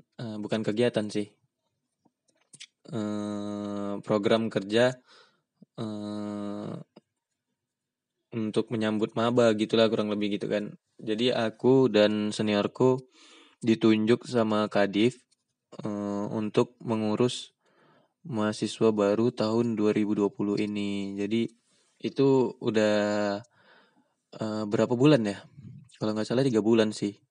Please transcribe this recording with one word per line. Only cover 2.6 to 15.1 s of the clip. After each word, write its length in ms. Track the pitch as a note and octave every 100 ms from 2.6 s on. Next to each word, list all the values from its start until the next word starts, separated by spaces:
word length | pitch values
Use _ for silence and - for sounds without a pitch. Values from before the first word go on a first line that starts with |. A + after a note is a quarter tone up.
| - _ -
Eh, 1000 | A2 G#2+ G#2 G#2 G#2 G#2 G#2 G#2 G2+ G2+ G2+
program 480 | - G#2+ A2 A2+ A2+
kerja, 480 | G#2 G2 A2+ B2+ C3 _ - _ _ _ _ _ -
eh, 960 | A2 G#2 G#2 G#2 G#2 G#2 G2+ G#2 G#2+ B2+ - _ _ _ _ _ _ _ _ _ _ _ _ _ _
untuk 320 | A#2+ G#2+ A2+ G#2+
menyambut 400 | A2+ A2 G#2+ G#2+
maba 400 | A#2 A#2 B2 A#2
gitulah 320 | G#2+ G#2+ A2+ A2+
kurang 240 | A2 G#2
lebih 320 | G#2 G#2 G2+
gitu 80 | G#2
kan. 240 | G#2 G#2 - _
Jadi 400 | - A#2 G#2+ B2
aku 560 | A#2 A2 - B2 C3+ B2+
dan 400 | G#2 G#2 G#2+ G#2+
seniorku 720 | G#2 G#2+ G#2 G2+ - B2+ C3 - _ - - _ _
ditunjuk 680 | A#2 A2 A2+ A2 A2 A#2+ -
sama 400 | B2 A2 G#2+ G#2
Kadif, 560 | G#2 G2 G2 A#2+